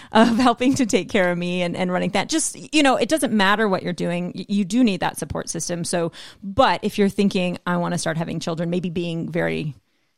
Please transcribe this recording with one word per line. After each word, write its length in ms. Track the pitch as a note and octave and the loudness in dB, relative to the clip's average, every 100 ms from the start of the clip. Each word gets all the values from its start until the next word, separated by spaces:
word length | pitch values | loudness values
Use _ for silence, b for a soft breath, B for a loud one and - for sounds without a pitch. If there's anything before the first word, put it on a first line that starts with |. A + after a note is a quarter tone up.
| B | B
of 160 | A3 A#3 | 4 4
<laughs> 200 | A3+ B3 | 4 4
helping 260 | A#3 B3+ C4 | 4 2 2
to 100 | A#3+ | 2
take 240 | F#3+ E3+ | 0 0
care 200 | G#3+ F3+ | 2 2
of 60 | F3 | 0
me 240 | F3 F3+ | -2 -2
and, 160 | F3 E3 | -2 -2
and 160 | F#3 | -2
running 180 | F3+ F3+ | 0 0
that. 180 | G3 - | -2 -2
Just, 260 | D#4+ - - - | -2 -2 -6 -2
you 100 | D4+ | 2
know, 140 | C#4 B3 | 4 4
it 120 | A#3+ | 2
doesn't 220 | D#4 C#4 | 0 0
matter 360 | G#3+ F#3+ G#3 A3 | 2 4 4 2
what 140 | F#3 | 0
you're 100 | E3+ | -2
doing. 400 | F3 F3 F3 F3 | -4 -4 -4 -6
Y-, 120 | - - | -8 -4
you 160 | G3+ | -2
do 180 | F#3 A3+ | 0 2
need 160 | B3 F#3 | 2 2
that 180 | D#3+ - | -2 -4
support 320 | D#3+ E3 - | -6 -6 -6
system. 340 | E3+ - E3+ | -6 -4 -4
So, 280 | E3 F3 E3 B B B | -2 -2 -2 B B B
but 380 | G3 G3 B3 F3+ | -4 2 4 2
if 140 | G#3 - | -2 0
you're 100 | G3 | 0
thinking, 480 | - G3+ F#3+ F3+ F3 - | 2 2 2 -2 -2 -2
"I 100 | F3 | -2
wanna 200 | E3+ F3 | 0 -2
start 180 | E3+ D#3+ | -2 -4
having 220 | D#3 E3 | -4 -6
children," 300 | D#3+ E3 E3+ | -6 -4 -2
maybe 180 | F3 F#3 | -2 -2
being 380 | E3+ E3+ E3 D#3+ | -4 -4 -4 -4
very 460 | E3 E3 D#3+ D#3 - _ _ _ | -2 -2 -2 -6 -10 _ _ _